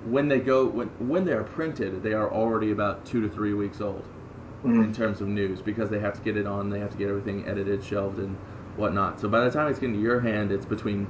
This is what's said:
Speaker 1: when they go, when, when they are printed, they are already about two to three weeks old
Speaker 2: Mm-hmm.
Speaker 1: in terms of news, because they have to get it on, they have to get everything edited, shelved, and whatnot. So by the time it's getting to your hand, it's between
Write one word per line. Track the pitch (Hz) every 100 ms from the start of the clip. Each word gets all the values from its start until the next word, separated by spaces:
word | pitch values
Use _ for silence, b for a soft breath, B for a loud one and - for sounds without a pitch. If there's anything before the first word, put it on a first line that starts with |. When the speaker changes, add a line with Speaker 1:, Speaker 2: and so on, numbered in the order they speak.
Speaker 1:
when | 117 127 147
they | 135
go, | 113 131 131
when, | - 107 87
when | 120 170
they | 180
are | 120
printed, | - - 160 147 98 95
they | 104
are | 107 107
already | 107 113 110 107
about | 104 104 98 -
two | 120
to | 104
three | 90 104
weeks | 101 101 -
old | 104 95 - - - - - -
Speaker 2:
Mm-hmm. | 120 117
Speaker 1:
in | 107
terms | - 110 98
of | 101
news, | 104 98 92
because | 107 104 104
they | 104
have | 101 -
to |
get | 113 104
it | 101
on, | 101 101
they | 101
have | 101
to | -
get | 101
everything | 101 104 101 87
edited, | 98 98 98
shelved, | - 98 98 95
and | 98 95 B B - -
whatnot. | 104 98 95 85
So | 107
by | 113
the | 123
time | 151 151
it's | 135
getting | 127
to | 104
your | 110 123
hand, | 120 107 104
it's | 98 -
between | 110 110 101 101